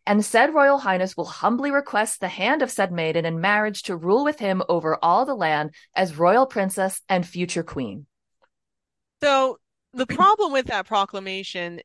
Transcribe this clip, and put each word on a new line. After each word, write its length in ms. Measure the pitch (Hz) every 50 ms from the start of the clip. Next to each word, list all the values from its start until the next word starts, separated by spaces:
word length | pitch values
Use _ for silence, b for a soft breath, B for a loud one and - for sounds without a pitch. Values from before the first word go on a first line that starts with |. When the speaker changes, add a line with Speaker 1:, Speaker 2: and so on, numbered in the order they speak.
| _ -
Speaker 1:
And 160 | 208 214 208
said 300 | - - 226 262 302 311
Royal 260 | 302 277 277 277 269
Highness 380 | 233 196 190 180 185 185 - -
will 80 | 156
humbly 440 | - - - - 208 240 247 269 285
request 500 | 277 277 277 - - 208 220 220 - -
the 100 | 190 175
hand 320 | - - 190 233 294 320
of 100 | 262 -
said 200 | - - 196 180
maiden 340 | 175 170 160 160 160 170 165
in 160 | 165 165 165
marriage 420 | 170 202 208 214 214 214 202 - -
to 120 | - 180 165
rule 260 | 165 180 208 262 285
with 160 | 294 294 -
him 240 | 214 196 190 185 - -
over 280 | 180 165 151 156 160 - -
all 220 | 165 175 214 262
the 100 | 277 269
land 360 | 208 175 160 151 147 151 151 b b b b -
as 220 | - 190 175 147 151
royal 280 | 170 180 208 247 269
princess 560 | 262 - 220 190 190 - 202 190 190 - - - -
and 160 | 190 180 175 180
future 360 | - 175 180 175 - 170 160
queen." 420 | - - 143 127 104 95 143 143 - _ _ _ _ _ _ _ _ _ _ _ _ _ _ _ _ _ _ _ _ _ _
Speaker 2:
So 360 | 294 294 277 269 262 262 - - _ _ _ _ _ _ -
the 120 | 254 262
problem 460 | - - - 359 392 440 415 415 320
with 160 | 277 262 247 -
that 180 | 233 - -
proclamation 960 | - 226 202 196 - - 196 190 190 190 190 190 - - 180 175 175 175 170 -